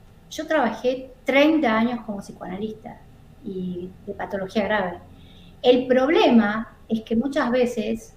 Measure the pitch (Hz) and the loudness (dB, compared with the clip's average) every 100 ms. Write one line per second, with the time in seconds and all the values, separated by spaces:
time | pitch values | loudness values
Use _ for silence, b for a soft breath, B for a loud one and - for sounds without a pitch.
0 | - - - - 311 311 233 - 247 262 | -20 -20 -16 -10 0 2 2 0 -2 -2
1 | - - - 262 294 320 247 220 233 240 | -6 -12 0 4 6 6 4 4 2 -2
2 | 220 202 - - 180 185 220 214 - - | -6 -8 -10 -12 -10 -8 -8 -8 -14 -18
3 | - - - - 226 185 180 175 180 - | -20 -20 -20 -16 -10 -8 -6 -6 -10 -14
4 | - 202 180 202 190 - 196 208 185 175 | -12 -10 -6 -6 -4 -2 0 0 -2 -6
5 | - b b b b b 254 - - 254 | -14 b b b b b 2 2 2 0
6 | 262 359 339 233 202 214 226 - - 226 | 2 4 6 4 4 -2 -8 -14 -6 -6
7 | - 233 277 294 247 247 240 226 214 226 | -2 -2 -2 -2 0 2 0 -2 -4 -6
8 | - | -8